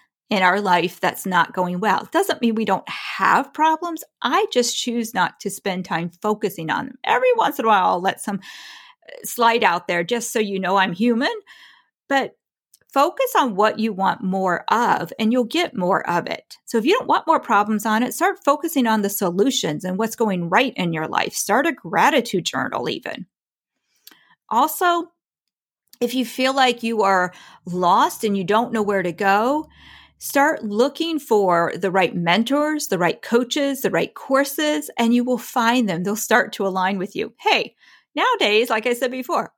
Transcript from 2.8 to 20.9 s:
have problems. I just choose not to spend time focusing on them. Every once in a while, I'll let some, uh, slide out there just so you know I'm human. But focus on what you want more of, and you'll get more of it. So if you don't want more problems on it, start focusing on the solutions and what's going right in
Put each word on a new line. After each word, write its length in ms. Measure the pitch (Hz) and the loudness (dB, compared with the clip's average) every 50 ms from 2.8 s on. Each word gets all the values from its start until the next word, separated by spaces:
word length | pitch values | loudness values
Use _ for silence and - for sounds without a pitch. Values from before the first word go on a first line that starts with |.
| - | -2
have 680 | - - - - - - - 190 180 - 220 277 - - | -8 -12 -10 -10 -10 -4 -2 0 2 2 2 0 -2 -2
problems. 480 | 302 311 320 311 311 339 339 320 - - - _ _ | 0 2 2 2 0 -4 -8 -8 -10 -12 -16 _ _
I 260 | - 240 311 392 440 427 | -4 -2 0 0 0 0
just 260 | - 247 240 240 - | 0 0 0 0 -4
choose 360 | - - 247 226 240 226 226 - | -4 -4 -4 -4 -4 -4 -4 -2
not 280 | 190 175 - - _ | -2 -2 -2 -2 _
to 80 | - 196 | -8 -10
spend 340 | 180 - - 202 180 185 170 | -8 -6 -6 -4 -4 -4 -4
time 260 | - - 165 170 170 - _ | -4 -4 -4 -4 -6 -8 _
focusing 500 | - 214 214 208 226 185 - - 160 151 | -4 -2 -2 -2 -2 -4 -4 -6 -6 -4
on 140 | 113 85 - | -4 -4 -4
them. 120 | - - - - | -8 -12 -6 -2
Every 280 | - - 480 508 508 480 | 0 0 2 2 2 2
once 240 | 466 - - - - | 2 2 0 0 0
in 60 | 226 | 2
a 20 | |
while, 220 | 226 214 190 185 185 | 2 2 4 2 2
I'll 120 | 185 175 | 0 0
let 200 | 185 190 - - | -2 -4 -4 -4
some, 180 | - 220 202 185 | -6 -8 -8 -8
uh, 720 | - - - - - - - - - - _ _ _ - - - - | -8 -14 -18 -20 -20 -20 -20 -20 -20 -20 _ _ _ -20 -18 -14 -12
slide 360 | - - 240 233 226 226 220 | -10 -2 2 4 4 4 4
out 280 | 220 180 170 180 - - | 2 2 0 0 -2 -2
there 160 | 175 170 175 | -2 -2 0
just 260 | 175 240 233 226 - | -2 -2 -4 -4 -2
so 80 | - 226 | -2 -2
you 180 | 220 196 196 | -2 -2 -4
know 200 | 190 185 175 196 | -4 -2 0 2
I'm 160 | 196 190 185 170 | 2 2 0 0
human. 400 | 180 233 247 226 226 285 403 466 415 - - - - - - _ _ _ _ _ _ _ | 0 2 2 2 2 0 -2 -4 -6 -12 -18 -20 -20 -20 -20 _ _ _ _ _ _ _
But 300 | - 277 269 214 - - _ _ _ _ _ _ _ _ _ _ _ - | -2 -2 -2 -2 -2 -8 _ _ _ _ _ _ _ _ _ _ _ 0
focus 400 | 269 294 359 - - 539 494 - | 2 2 2 2 -2 -2 0 2
on 180 | 359 285 240 190 | 2 2 2 2
what 220 | 185 214 214 - | 2 2 2 2
you 140 | 214 220 226 | 0 -2 -4
want 320 | 190 185 190 190 175 - - | -2 0 -2 -2 -2 -2 -2
more 400 | 185 190 190 190 180 175 - - - | -2 -2 0 0 0 0 -2 -2 0
of, 420 | - 233 240 - - - 170 170 - - | 0 2 2 2 0 0 -2 -6 -4 -2
and 140 | 220 220 247 | 0 2 2
you'll 100 | 254 240 | 2 0
get 320 | - - 330 349 - - | 0 0 -2 -2 -2 -2
more 340 | 190 180 180 196 - - - | -2 0 0 0 0 0 0
of 180 | 175 170 135 | -2 -2 -2
it. 300 | - - - - _ - - _ | -4 -8 -10 -10 _ -20 -20 _
So 140 | - - | -4 -2
if 80 | 226 208 | 0 2
you 120 | 311 415 | 2 2
don't 120 | 508 - - | 2 2 0
want 180 | 320 - - | 0 0 2
more 140 | 320 320 - | 2 0 0
problems 440 | - - 220 202 208 214 220 208 - | 2 2 2 2 2 2 -2 -2 0
on 160 | 220 214 226 | 0 0 0
it, 120 | 247 - - | 0 -2 -2
start 260 | - 330 403 381 - - | -2 -2 -2 -2 0 0
focusing 420 | 285 294 294 - 320 - 277 240 | 0 0 0 -2 -2 -2 0 2
on 140 | 226 220 214 | 2 2 0
the 80 | 196 202 | 0 -2
solutions 760 | - - 202 175 175 196 226 269 254 - - 170 151 147 180 | -2 -2 -2 0 2 2 2 2 2 0 -2 -4 -4 -4 -4
and 140 | 180 185 | -4 -2
what's 180 | 185 226 226 - | -2 -4 -4 -2
going 320 | - 226 208 185 175 170 | -2 -2 0 0 -2 0
right 260 | 165 185 233 262 247 - | 2 2 2 2 2 0
in 160 | - 180 170 | -2 -2 -2